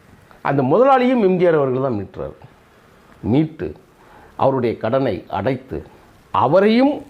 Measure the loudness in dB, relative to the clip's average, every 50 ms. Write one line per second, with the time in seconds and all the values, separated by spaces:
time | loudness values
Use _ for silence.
0 | _ _ -20 -20 _ -20 -16 -8 -6 -4 -2 0 0 2 2 2 4 4 4 4
1 | 2 2 2 2 2 2 2 2 2 2 2 2 0 0 -2 -2 -2 -4 -4 -6
2 | -8 -10 -12 -12 -12 -12 -14 -16 -20 -20 -20 _ _ _ _ _ _ _ _ _
3 | _ -20 -16 -8 -4 0 0 2 0 0 -4 -8 -10 -10 -10 -14 -20 _ _ _
4 | -20 -20 -20 -20 -20 -14 -4 -2 0 0 0 0 -2 -2 -4 -4 -4 -2 -2 -2
5 | -2 -2 -4 -6 -8 -8 -8 -6 -4 -4 -4 -6 -8 -10 -12 -12 -12 -14 -20 -20
6 | -20 _ _ _ _ _ -2 0 0 2 4 4 4 4 4 4 2 2 0 -4
7 | -10